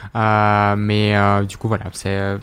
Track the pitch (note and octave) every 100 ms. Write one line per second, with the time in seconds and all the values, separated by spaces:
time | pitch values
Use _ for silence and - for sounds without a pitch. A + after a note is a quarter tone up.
0 | G2+ A2+ A2 G#2+ G#2 G#2 G2+ G#2 G#2 G#2
1 | G#2 G#2 G2+ G2+ G2+ - A2+ G#2 F#2 -
2 | G2 G2 G2 G2